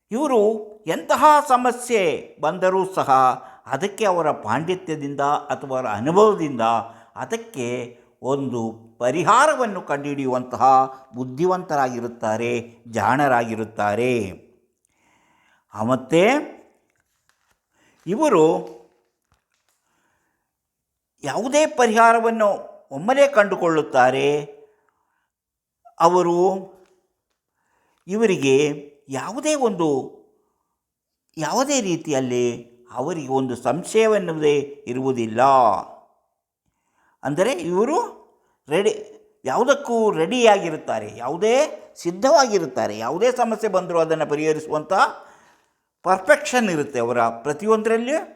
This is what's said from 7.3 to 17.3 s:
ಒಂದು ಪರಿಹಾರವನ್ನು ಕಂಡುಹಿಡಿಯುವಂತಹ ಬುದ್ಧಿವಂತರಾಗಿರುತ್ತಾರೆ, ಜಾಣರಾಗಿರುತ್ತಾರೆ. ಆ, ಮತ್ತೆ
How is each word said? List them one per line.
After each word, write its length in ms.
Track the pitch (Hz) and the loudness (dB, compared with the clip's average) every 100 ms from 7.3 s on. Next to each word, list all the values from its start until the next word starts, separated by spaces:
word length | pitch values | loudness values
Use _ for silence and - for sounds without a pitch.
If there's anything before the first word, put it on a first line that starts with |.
| 226 - - 120 123 117 - _ _ | -10 -10 -10 -6 -6 -10 -16 _ _
ಒಂದು 380 | 120 139 131 120 113 110 - - | -4 -4 -4 -4 -6 -8 -16 -6
ಪರಿಹಾರವನ್ನು 840 | 123 156 170 226 302 269 233 185 | -2 0 4 4 4 2 -4 -6
ಕಂಡುಹಿಡಿಯುವಂತಹ 840 | - 143 143 143 131 127 127 107 131 131 131 - - | -6 -6 -6 -6 -4 -4 -4 0 4 4 4 -4 -16
ಬುದ್ಧಿವಂತರಾಗಿರುತ್ತಾರೆ, 1500 | 117 127 127 180 180 165 147 131 120 120 117 110 110 120 120 117 - - | -12 -10 -2 -2 -2 -2 -2 -2 -4 -10 -6 -4 -2 -2 -4 -8 -16 -12
ಜಾಣರಾಗಿರುತ್ತಾರೆ. 1400 | 110 101 131 143 123 117 110 107 - 104 104 123 120 95 90 _ _ _ _ _ _ _ _ _ _ _ _ _ | -4 0 2 2 0 0 -6 -8 -4 -4 -2 0 -2 -4 -10 _ _ _ _ _ _ _ _ _ _ _ _ _
ಆ, 100 | 104 | -8
ಮತ್ತೆ 380 | 113 127 127 160 202 285 311 - _ _ _ _ _ _ _ | -2 -2 0 2 4 2 -4 -14 _ _ _ _ _ _ _